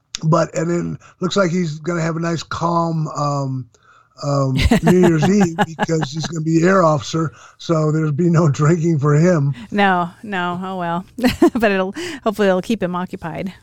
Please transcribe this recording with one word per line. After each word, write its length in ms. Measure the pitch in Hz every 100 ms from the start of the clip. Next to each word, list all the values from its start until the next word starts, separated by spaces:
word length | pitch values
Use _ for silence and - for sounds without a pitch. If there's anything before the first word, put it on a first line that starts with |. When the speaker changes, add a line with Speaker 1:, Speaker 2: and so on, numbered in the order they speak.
| _ -
Speaker 1:
but, 320 | 160 165 156 165
and 140 | 165
then 280 | 170 170 156 - -
looks 160 | 180 202
like 160 | 185
he's 280 | 180 170 156
gonna 220 | 156 170
have 140 | 165 165
a 40 |
nice, 240 | 170 165
calm, 640 | - - 170 170 165 160 151
um, 600 | - 147 143 135 131 120 _ _ _ _ -
um, 300 | 143 139 135 131 -
Speaker 2:
<laughs> 140 | 170
Speaker 1:
New 160 | 160 180 175
Year's 200 | 160 151
Eve 300 | 202 185 165 196
because 460 | 160 185 160 147
he's 160 | 156 139
gonna 160 | 165
be 200 | 156 165
air 200 | 175 190
officer, 500 | 165 151 - 160 160 - - -
so 340 | - 160 151
there'll 200 | 156 156
be 180 | 143 175
no 200 | 165 170
drinking 500 | 131 151 175 165 156
for 160 | 147 147
him. 380 | 175 170 143 135 214
Speaker 2:
No, 380 | 202 202 180 175 -
no. 360 | 214 190 175 175
Oh, 140 | 190 190
well. 280 | 175 170 - -
<laughs> 340 | 247 - 349
But 180 | 247 220
it'll, 220 | 190 190 285 349 285
hopefully 240 | 226 208 196
it'll 140 | 185
keep 200 | - 226
him 120 | 175 180
occupied. 580 | 185 185 165 156 190 -